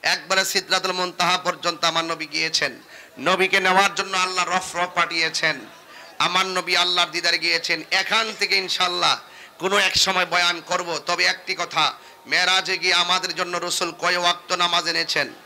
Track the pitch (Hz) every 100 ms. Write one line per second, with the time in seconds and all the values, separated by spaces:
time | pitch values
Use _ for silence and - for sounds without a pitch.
0 | 151 180 160 190 190 202 185 185 185 185
1 | 180 175 175 180 170 165 170 165 170 160
2 | 165 165 156 156 160 156 143 117 - -
3 | - - 139 185 185 196 185 185 196 180
4 | 190 190 185 185 170 185 - 170 180 175
5 | 165 165 160 160 165 143 104 - - -
6 | - - 156 180 190 185 175 180 180 180
7 | 175 160 170 170 165 165 165 165 151 185
8 | 190 214 226 208 196 196 185 - 180 175
9 | 165 131 - - - - 175 202 185 -
10 | - 185 180 175 175 170 160 180 175 156
11 | 165 175 180 185 - 180 175 165 147 -
12 | - - - 156 180 185 175 185 175 175
13 | 175 180 180 165 175 175 170 170 175 160
14 | 170 180 175 175 - 180 175 170 165 160
15 | 156 156 135 -